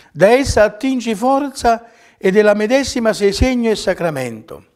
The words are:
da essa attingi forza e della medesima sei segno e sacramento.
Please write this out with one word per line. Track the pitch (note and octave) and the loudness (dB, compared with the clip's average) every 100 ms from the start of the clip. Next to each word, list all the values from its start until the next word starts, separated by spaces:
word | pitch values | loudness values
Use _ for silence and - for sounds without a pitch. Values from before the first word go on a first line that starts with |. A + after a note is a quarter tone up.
| _ | _
da | D3 G3 | 2 4
essa | B3+ C#4 A#3 | 4 2 2
attingi | G#3 G#3 C4+ C4 A3+ G3 | 2 0 -4 -4 -4 -2
forza | B3 C#4 C#4+ - A#3+ A3+ - _ _ _ | 0 0 -2 -4 -2 -2 -4 _ _ _
e | F#3+ | 0
della | G3+ G#3 | 2 4
medesima | G#3 G#3+ C4 C4 B3 A3+ | 2 2 0 0 -2 -2
sei | G3+ G3+ | 0 0
segno | G3 B3+ B3 A3+ | 0 0 0 -2
e | |
sacramento. | G#3 G3+ F3 E3+ C#3 B2 A2 - C#2+ _ | -2 -4 -4 -4 -6 -8 -10 -16 -20 _